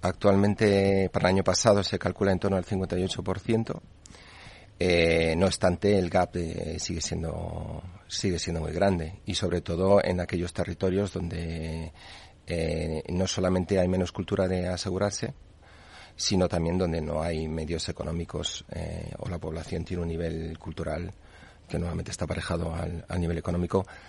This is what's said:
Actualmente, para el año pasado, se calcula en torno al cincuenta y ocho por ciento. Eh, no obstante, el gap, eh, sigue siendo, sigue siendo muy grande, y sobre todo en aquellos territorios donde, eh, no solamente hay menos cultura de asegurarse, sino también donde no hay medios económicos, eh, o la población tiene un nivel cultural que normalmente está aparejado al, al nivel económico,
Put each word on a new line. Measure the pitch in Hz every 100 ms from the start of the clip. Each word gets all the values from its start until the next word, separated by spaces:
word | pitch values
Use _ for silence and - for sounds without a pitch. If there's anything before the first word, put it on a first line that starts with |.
Actualmente, | 92 - 101 98 101 101 107 98 98 98 95
para | - 92
el | 95
año |
pasado, | 95 92 120 101
se | 95 95
calcula | 98 90 98
en | 92
torno | 101 95
al |
cincuenta | 87 98 92 90
y |
ocho | 92 -
por | 95 95
ciento. | - 113 110 - - - - - - - - - - -
Eh, | 90 87 82 82 82 80
no | 95
obstante, | - 92 87 101 101
el | 90
gap, | 92 87 87
eh, | 82 85 82 82
sigue | - 85
siendo, | - 82 82 80 82 80 80 80 90 87 -
sigue | - 104 85
siendo | - 82
muy | 78
grande, | 80 98 90 80 95 -
y | 87
sobre | 92 85
todo | - 85 95 101
en | - 90
aquellos | 87 87 87
territorios | - 85 82 92 95 101
donde, | 90 85 82 85 82 80 82 80 - - - - - -
eh, | 85 82 80 80 78 -
no | 90 95
solamente | - 92 92 85 98
hay | 90
menos | 92 90
cultura | - 92 98 92
de | 92 90
asegurarse, | 90 95 92 101 - 117 - - - - - - - - -
sino | - 98 90
también | 87 82 92
donde | 90 82
no | 76 78
hay | 82 80 80
medios | 80 78 82 -
económicos, | 82 76 82 85 80 80 - -
eh, | 85 80 82 80 -
o | -
la | 87
población | 82 80 78 85
tiene | 85 90
un | 85
nivel | 82 85 80 82 82
cultural | - 78 82 78 90 - - - - - -
que | 82
normalmente | 85 82 -
está | - 85
aparejado | 90 - 85 85 82
al, | 85 85 -
al | 87
nivel | 85 82
económico, | 90 87 90 95 92 -